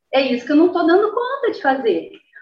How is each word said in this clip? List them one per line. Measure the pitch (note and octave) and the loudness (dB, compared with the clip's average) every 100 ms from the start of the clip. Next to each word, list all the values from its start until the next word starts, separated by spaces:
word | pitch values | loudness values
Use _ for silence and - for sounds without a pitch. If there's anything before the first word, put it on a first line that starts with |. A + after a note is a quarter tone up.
| _ | _
É | C4 | -2
isso | C4 B3 - | 0 -2 0
que | |
eu | D4+ | 2
não | F4+ | 2
tô | E4+ | 2
dando | E4 F4+ G#4+ | 2 2 2
conta | A#4+ A#4+ C#5 A4+ | -2 -6 -4 -4
de | - | -2
fazer. | C#4 C4+ A3+ E3 - - _ - | -2 0 0 -2 -4 -16 _ -18